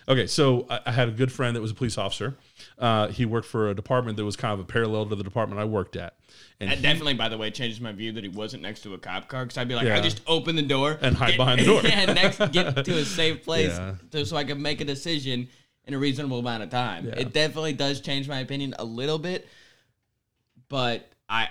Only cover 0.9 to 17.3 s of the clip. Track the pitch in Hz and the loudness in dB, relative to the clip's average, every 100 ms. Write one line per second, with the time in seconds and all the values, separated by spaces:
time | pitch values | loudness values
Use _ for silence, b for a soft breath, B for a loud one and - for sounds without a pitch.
0.9 | 113 120 110 127 - 127 117 110 104 120 | 2 2 2 0 0 -2 0 -4 -2 -4
1.9 | 117 98 - 104 135 B B B - 120 | -2 -4 -4 -6 -6 B B B -2 2
2.9 | 110 107 101 117 117 - 117 107 98 - | 4 2 0 0 0 -2 0 0 0 0
3.9 | 127 117 107 104 101 117 101 90 127 113 | 0 0 -2 -4 -4 -4 -4 -2 0 0
4.9 | 107 104 104 98 117 107 101 107 107 92 | 0 -2 -4 -4 -2 -2 -2 -2 0 -2
5.9 | - 85 - B B B B - 139 143 | -6 -10 -14 B B B B -4 2 2
6.9 | 156 151 127 113 110 107 107 123 110 120 | 2 2 0 -2 -2 -6 -4 -6 -6 -10
7.9 | 98 113 110 101 95 107 95 85 110 107 | -8 -8 -6 -8 -8 -8 -8 -10 -12 -12
8.9 | 92 98 92 - 131 123 135 123 123 117 | -12 -8 -8 -8 -8 -6 -6 -4 0 2
9.9 | 104 113 107 - 165 160 165 139 135 139 | 4 2 0 0 0 2 0 2 2 2
10.9 | 156 139 120 120 - 127 123 127 - - | 2 2 4 4 4 4 6 6 6 6
11.9 | - 190 185 190 190 202 160 175 135 135 | 4 4 6 4 4 2 2 2 0 0
12.9 | 170 143 - 160 156 - 165 156 87 92 | 0 0 0 0 0 -2 0 0 0 -4
13.9 | 98 - 151 143 160 139 143 147 151 143 | -8 -8 -6 -2 -2 -4 -4 -4 -2 -4
14.9 | 139 165 160 135 123 123 b b _ - | -4 -2 -2 -2 -4 -4 b b _ -8
15.9 | 135 143 131 143 123 120 117 104 123 123 | -2 0 0 -2 -2 -2 -4 -2 -2 -2
16.9 | 87 113 - 123 | -4 -6 -4 -2